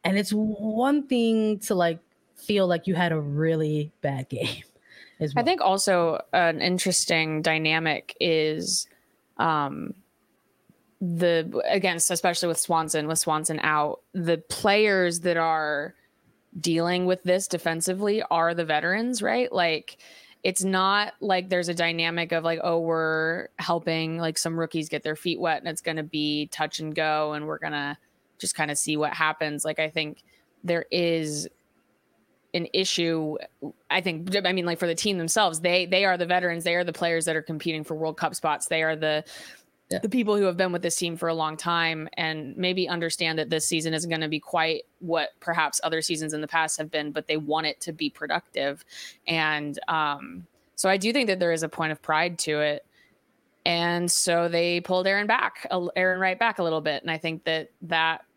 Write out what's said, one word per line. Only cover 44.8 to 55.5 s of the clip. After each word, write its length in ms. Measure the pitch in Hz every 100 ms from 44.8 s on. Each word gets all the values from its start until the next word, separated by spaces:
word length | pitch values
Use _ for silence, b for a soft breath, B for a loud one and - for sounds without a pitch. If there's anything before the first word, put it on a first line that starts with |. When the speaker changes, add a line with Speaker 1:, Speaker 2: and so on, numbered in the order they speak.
| - _
Speaker 2:
what 300 | 175 165 143 _
perhaps 400 | - 170 151 -
other 160 | 165 160
seasons 320 | 160 160 156
in 80 | 151
the 80 | 151
past 300 | 165 160 -
have 120 | 156
been, 220 | 156 151
but 140 | 143 -
they 100 | 156
want 300 | 147 156 156
it 140 | 139
to 100 | -
be 160 | 160 147
productive. 760 | - 143 170 _ - 139 147 - B B B -
And, 520 | 165 156 151 147 139 -
um, 580 | 160 151 143 - 180 170 _ _
so 140 | - 190
I 80 | 196
do 160 | 208
think 140 | 247 226
that 100 | 185
there 120 | 175
is 100 | 165
a 60 | 160
point 240 | - 160
of 80 | 156
pride 380 | - 156 175 170
to 200 | - 151
it. 240 | 151 147 - b b b _ _ _ _ -
And 440 | 170 170 175 175
so 380 | - - 170 170
they 320 | 170 175 175
pulled 260 | 175 185 190
Aaron 200 | 196 208
back, 400 | 233 -